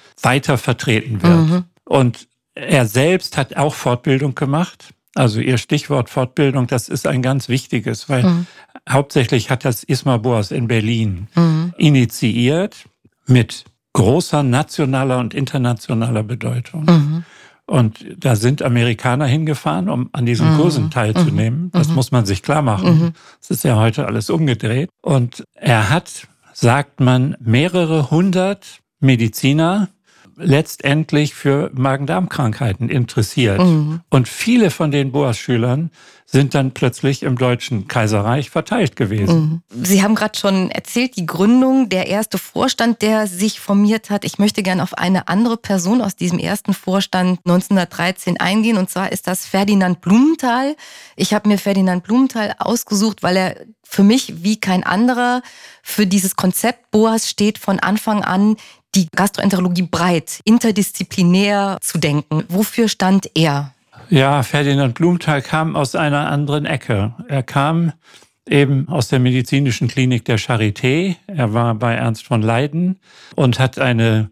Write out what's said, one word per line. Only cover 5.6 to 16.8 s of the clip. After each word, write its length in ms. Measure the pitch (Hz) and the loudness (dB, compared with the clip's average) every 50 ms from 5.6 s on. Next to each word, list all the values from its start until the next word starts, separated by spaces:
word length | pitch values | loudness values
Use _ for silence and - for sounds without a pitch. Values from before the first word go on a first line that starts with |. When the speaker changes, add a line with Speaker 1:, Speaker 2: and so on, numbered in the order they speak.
| - - - 156 - - 143 139 120 - | 0 -2 -2 -2 -2 -2 -2 -2 -2 -2
Speaker 1:
Fortbildung, 580 | - 139 127 123 - - 147 139 127 135 123 117 | -2 -4 -4 -4 0 0 0 2 2 0 -2 0
das 200 | - 123 - - | -2 -4 -4 -4
ist 180 | - - - | -6 -4 -2
ein 160 | 147 143 127 | -2 -2 0
ganz 280 | 123 127 135 139 - - | 0 0 -2 -2 -2 -2
wichtiges, 580 | 127 135 - - - 123 101 127 113 - - - | -4 -4 -4 -4 -6 -4 -4 -4 -8 -8 -6 -4
weil 160 | 139 127 127 | 0 2 2
Speaker 2:
Mhm. 240 | 185 175 170 175 - - - - _ - - - - | 2 2 0 -2 -6 -10 -20 -20 _ -20 -18 -8 0
Speaker 1:
hauptsächlich 600 | 123 135 143 - - 220 233 - - 123 - - | 0 0 0 2 0 0 0 2 0 -2 0 -2
hat 160 | 139 123 - | -4 -2 -2
das 180 | 143 120 - - | -4 -4 -4 -4
Isma 320 | - 147 120 - 135 127 | -4 -4 -2 0 0 0
Boas 360 | 117 107 127 120 110 101 - | 0 0 0 0 0 -2 -2
in 180 | 151 147 120 113 | -4 -4 -2 0
Berlin 580 | 120 113 104 110 120 113 113 104 95 85 98 - - | 0 0 0 0 -2 0 -2 -2 -4 -6 -8 -4 0
Speaker 2:
Mhm. 380 | 170 170 165 160 156 165 175 175 - | 2 2 2 2 0 -2 -4 -4 0
Speaker 1:
initiiert 1080 | - 151 147 131 123 110 - - - 110 107 117 120 127 147 170 190 214 - - - _ _ _ _ _ _ _ _ - | 2 4 4 4 2 0 -2 -2 -2 -2 0 0 0 0 0 0 -2 -4 -6 -12 -20 _ _ _ _ _ _ _ _ 2
mit 380 | 127 123 110 - - - - _ _ _ _ _ | 4 4 4 2 -4 -18 -20 _ _ _ _ _
großer 500 | - - 101 101 131 170 175 - - 147 | 0 2 2 4 2 2 0 0 -2 0
nationaler 800 | 143 127 120 135 156 - - - 156 131 135 131 135 135 127 127 | 0 2 0 0 -2 -4 -4 -4 -2 -2 0 -2 0 0 -2 -2
und 140 | 123 110 - | -2 -4 -4
internationaler 880 | 143 135 123 - 139 123 120 120 110 - - 120 113 113 117 120 107 107 | -6 -6 -4 -2 -2 -2 -2 -2 -4 -4 -4 -4 -2 -2 -2 -2 -4 -4
Bedeutung. 600 | 104 123 113 - 113 120 120 120 - - 160 | -6 -8 -8 -6 -6 -6 -6 -8 -8 -8 -4